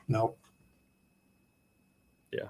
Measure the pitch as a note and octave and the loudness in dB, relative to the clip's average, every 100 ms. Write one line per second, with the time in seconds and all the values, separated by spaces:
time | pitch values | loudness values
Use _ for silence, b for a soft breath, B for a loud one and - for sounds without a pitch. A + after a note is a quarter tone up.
0 | - A2 A2 - - _ - _ _ _ | -2 2 2 -2 -20 _ -20 _ _ _
1 | _ _ _ _ _ _ _ _ _ _ | _ _ _ _ _ _ _ _ _ _
2 | _ _ - - | _ _ -10 -8